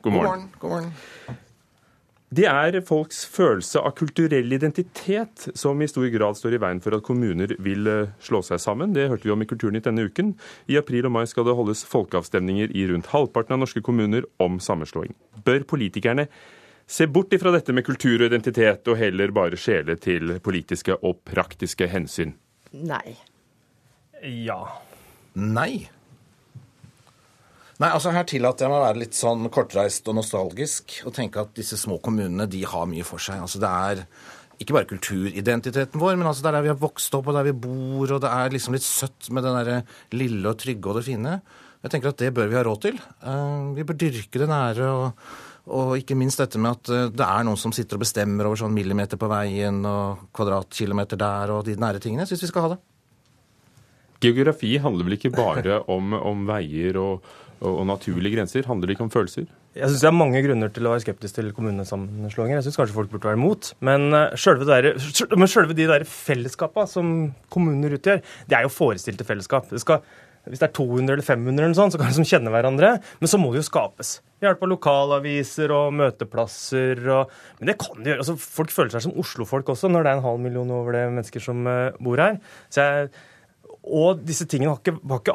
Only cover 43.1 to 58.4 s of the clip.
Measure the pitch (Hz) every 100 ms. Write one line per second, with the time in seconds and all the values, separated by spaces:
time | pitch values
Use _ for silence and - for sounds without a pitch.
43.1 | - 127 139 143 147 139 143 151 160 165
44.1 | 120 104 127 151 151 123 113 131 131 127
45.1 | - - - - - - 131 131 131 131
46.1 | 135 131 - 131 113 113 120 - 120 123
47.1 | 110 110 101 117 101 113 110 113 104 95
48.1 | - 104 101 104 107 110 107 95 101 101
49.1 | 104 110 104 101 98 104 98 101 101 98
50.1 | 98 - - 104 98 92 - 104 101 101
51.1 | 98 104 101 101 107 107 104 113 101 113
52.1 | 113 185 175 175 175 165 180 _ _ _
53.1 | _ _ _ _ _ _ _ _ _ _
54.1 | _ 120 120 139 151 110 135 139 92 87
55.1 | 101 131 120 110 78 92 104 - 95 95
56.1 | 104 - 104 101 107 78 76 87 95 95
57.1 | 95 - - - - 92 87 95 98 -
58.1 | 87 95 110